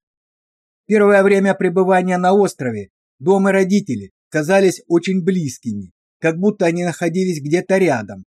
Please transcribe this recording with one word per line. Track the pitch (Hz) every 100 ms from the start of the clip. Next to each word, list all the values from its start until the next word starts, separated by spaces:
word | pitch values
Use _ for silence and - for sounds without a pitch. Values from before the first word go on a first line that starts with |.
| _ _ _ _ _ _ _ _ -
Первое | 208 202 202
время | 196 196 196
пребывания | 190 185 180 185 185 185 180
на | 180
острове | 202 185 - 131 107 98 _ _ -
дом | 139 196 196
и |
родители | 190 185 202 202 110 98 _ _
казались | 156 151 196 190 170 -
очень | 170 190 190
близкими, | 170 185 143 - 120 101 92 _ _ _
как | 160 165
будто | 202 208 170
они | 170
находились | 175 160 170 175 185 160
где-то | 143 170 180 190
рядом, | 180 123 101 98 -